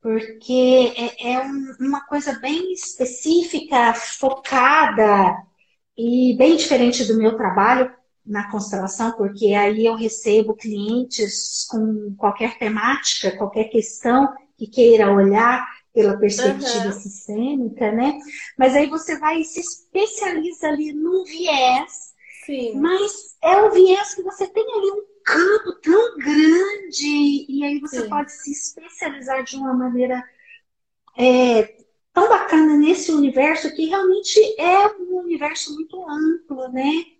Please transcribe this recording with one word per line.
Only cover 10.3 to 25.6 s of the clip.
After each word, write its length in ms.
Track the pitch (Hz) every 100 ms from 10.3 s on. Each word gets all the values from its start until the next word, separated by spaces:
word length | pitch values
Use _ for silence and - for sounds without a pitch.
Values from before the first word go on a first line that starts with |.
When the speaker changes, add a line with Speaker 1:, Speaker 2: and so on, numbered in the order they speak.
| 208 220
Speaker 1:
clientes 1120 | 214 226 208 208 240 247 - 202 - - - -
com 460 | 226 220 214 208 196
qualquer 400 | 208 202 233 -
temática, 800 | 220 214 233 277 - - 196 -
qualquer 280 | 202 220
questão 680 | 220 226 208 - 233 254 277 269 _ _
que 120 | 220
queira 440 | - 233 226 202
olhar 540 | 202 196 202 233 254 - - _
pela 240 | - 202 196
perspectiva 720 | 208 202 247 - 254 226 196
Speaker 2:
Aham. 0 |
Speaker 1:
sistêmica, 1000 | 196 202 - - 208 254 285 233 - 214
né? 280 | 220 269 294 - - - -
Mas 200 | 262 285
aí 120 | 294
você 300 | 320 - 302
vai 220 | 302 320
e 40 |
se 160 | 311 -
especializa 1080 | - - _ 370 427 - 392 339 330 330 311
ali 240 | 294 302
num 320 | 294 320 370
viés, 880 | 370 320 349 277 254 254 311 - - _ _ -
Speaker 2:
Sim. 480 | - 277 233 269 320
Speaker 1:
mas 440 | 381 415 - - -
é 200 | 320 381
um 80 | 427
viés 440 | 359 370 381 415
que 80 | 403
você 240 | 370 - 381
tem 160 | 427
ali 260 | 440 453 392
um 140 | 403 - _
campo 480 | - 311 359 427